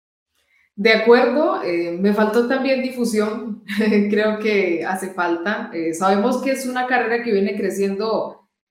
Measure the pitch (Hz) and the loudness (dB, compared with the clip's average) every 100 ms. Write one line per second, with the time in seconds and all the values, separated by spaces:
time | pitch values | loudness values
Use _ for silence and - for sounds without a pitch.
0 | _ _ _ _ _ _ _ - 214 220 | _ _ _ _ _ _ _ -2 2 4
1 | 220 240 254 262 330 370 175 170 170 175 | 6 6 6 2 0 0 -2 -2 -4 0
2 | 202 208 208 240 240 269 269 262 247 247 | 0 2 2 2 0 0 0 0 -2 -4
3 | 220 208 214 240 247 - - 202 214 208 | -2 0 -2 -4 -8 -12 -6 0 2 4
4 | 202 208 214 214 220 202 185 165 170 190 | 2 2 0 0 0 0 0 -2 -4 -6
5 | 185 - 175 170 180 220 - 165 165 156 | -6 -4 -2 -2 -2 -6 -6 -6 -6 0
6 | 190 202 233 262 277 262 247 254 254 247 | 2 2 2 0 -2 -2 -4 -4 0 0
7 | 220 233 240 196 208 208 196 196 196 196 | 0 -2 0 0 0 -2 -4 -2 -2 -2
8 | 220 196 - - _ _ _ | -2 -2 -4 -10 _ _ _